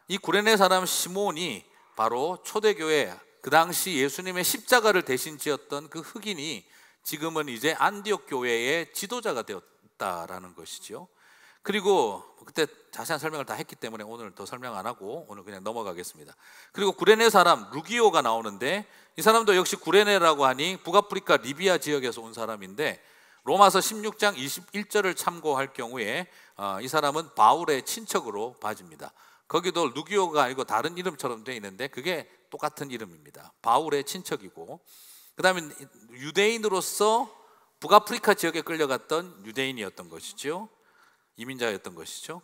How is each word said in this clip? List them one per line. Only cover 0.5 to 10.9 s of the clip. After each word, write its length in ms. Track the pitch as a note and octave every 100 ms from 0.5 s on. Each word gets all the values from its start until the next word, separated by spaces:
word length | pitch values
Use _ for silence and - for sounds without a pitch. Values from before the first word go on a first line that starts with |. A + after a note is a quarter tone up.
| G#3+
사람 300 | F#3 F#3 F3+
시몬이 800 | - F3 F#3+ G3+ D#3 F3 F#2+ - _ _ -
바로 420 | A2 A#2+ D#3+ F3+
초대교회, 760 | - A3 G#3+ F#3+ D#3 D3+ G2 F2 - _
그 80 | C3+
당시 460 | D#3 E3+ D#3+ F#3+ C#3+
예수님의 460 | C#3 D#3+ F#3 F3+
십자가를 600 | F3 B3 - B3 G#3+ G3
대신 360 | - B2+ D#3 D3
지었던 500 | D3+ C3+ - C#3+ D#3
그 100 | D#3+
흑인이 640 | D3 A3+ G#3+ E3 D#3 G#2+ - - - _
지금은 480 | - D3+ E3 D#3+ D3
이제 260 | A#2 D3 C#3
안디옥 500 | E3 G3+ G3+ G3 -
교회의 640 | C3+ B2 A#2 B2 E3 D#3
지도자가 500 | - G3+ B3 A3 B2
되었다라는 1120 | G#2+ F#2+ - _ _ - G2+ E2+ E2+ F#2 F2+
것이죠. 540 | E2 E2 - -